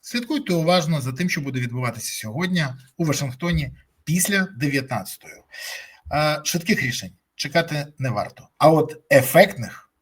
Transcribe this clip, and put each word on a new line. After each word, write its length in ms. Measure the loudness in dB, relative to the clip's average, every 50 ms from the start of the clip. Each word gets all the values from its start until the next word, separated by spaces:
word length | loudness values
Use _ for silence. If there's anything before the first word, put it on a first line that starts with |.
| _
Слідкуйте 520 | -6 -6 -6 -4 -2 -4 -4 -2 0 0
уважно 460 | 0 2 4 2 2 2 2 -2 -2
за 120 | -2 -4 -4
тим, 180 | -4 -4 -2
що 100 | -2 -2
буде 200 | -4 -4 -4 -4
відбуватися 520 | -4 -4 -4 -4 -4 -4 -4 -6 -10 -10 -10
сьогодні 520 | -8 -10 -8 -6 -4 -2 0 0 0 0 -2 -4 -10 -16 -20 _
у 80 | _ -2
Вашингтоні 720 | 0 0 -2 -2 -6 -6 -4 -4 -2 0 0 -2 -4 -8 -14 _ _ _ _ _
після 440 | -2 0 0 2 2 2 0 0 0 -2
дев'ятнадцятої. 760 | -4 -2 0 0 0 -2 -2 -6 -6 -6 -8 -14 -18 -18 -20 -20 -20 -20 _ -18 -14 -12 -12 -12 -12 -14 -18 -20 -20 _ -4
А, 340 | -2 0 2 2 0 -2 -4
швидких 380 | -4 -4 -4 0 0 0 0 0
рішень 300 | -4 -4 -6 -8 -12 -16 _ _ _ _
чекати 520 | _ -10 0 0 0 0 0 -2 -4 -6 -6 -8 _
не 120 | -4 -2
варто. 380 | -2 -2 -4 -4 -8 -18 -20 _ _ _
А 120 | 6 6
от 320 | 8 6 4 2 -2 -14 _ _ 6
ефектних 760 | 6 6 6 6 6 6 6 4 -6 -10 -10 -10 -16 -20 _ _ _